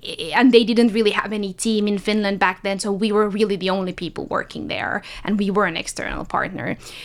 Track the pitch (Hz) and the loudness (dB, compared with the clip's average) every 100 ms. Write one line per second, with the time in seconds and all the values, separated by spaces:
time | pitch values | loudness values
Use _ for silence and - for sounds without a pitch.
0 | - 165 165 160 254 233 220 233 240 208 | -12 -10 -2 4 8 8 8 4 4 4
1 | 208 196 208 214 202 185 226 214 208 202 | 2 0 -4 -4 -6 -4 -2 0 0 0
2 | 196 214 202 196 190 190 196 196 208 196 | 0 0 0 2 0 0 -4 -4 -4 -2
3 | 214 208 214 196 208 196 185 190 185 175 | 0 2 0 2 0 0 0 0 -2 -6
4 | 175 - - - - - - - - - | -8 -8 -4 -4 -4 -10 -8 -6 -4 -6
5 | - - - 202 202 196 190 165 190 - | -8 -10 -4 -2 0 2 0 -2 -8 -8
6 | - - - - - - - - - - | -8 -8 -4 -4 -4 -6 -6 -8 -10 -16